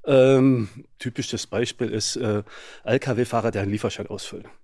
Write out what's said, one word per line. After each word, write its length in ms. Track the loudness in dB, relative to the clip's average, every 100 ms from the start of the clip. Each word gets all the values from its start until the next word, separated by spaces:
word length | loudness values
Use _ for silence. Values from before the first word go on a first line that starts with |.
| 6
Ähm, 600 | 6 8 6 6 4 -2 -10 -20 _
typisches 480 | -8 -6 -6 -8 -4
Beispiel 440 | -4 -4 -4 -4
ist, 260 | -2 -4 -4
äh, 260 | -2 -2 -4 -18 -20 -14
L-K-W-Fahrer, 680 | -2 -2 0 -4 -2 -2 -2
der 100 | -4
einen 100 | -4
Lieferschein 360 | -4 -4 -6 -12
ausfüllt. 400 | -12 -12 -16 -18 -20